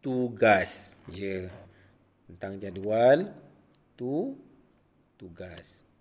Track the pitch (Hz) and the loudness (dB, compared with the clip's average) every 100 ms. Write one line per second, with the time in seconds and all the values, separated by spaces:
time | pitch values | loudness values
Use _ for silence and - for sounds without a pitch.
0 | - 127 123 110 113 98 87 - - - | -4 -2 -2 4 6 6 4 -4 -6 -10
1 | - 95 98 95 92 90 - - - _ | -16 -10 -6 -6 -8 -14 -20 -20 -20 _
2 | _ _ _ 87 101 98 98 92 98 110 | _ _ _ -14 -12 -10 -10 -8 -2 4
3 | 120 143 202 - - - _ - _ _ | 8 6 4 -8 -20 -20 _ -20 _ _
4 | 123 143 240 269 - - _ _ _ _ | -6 -4 -4 -8 -18 -20 _ _ _ _
5 | _ _ 92 85 92 82 - - - _ | _ _ -20 -16 -16 -16 -18 -20 -20 _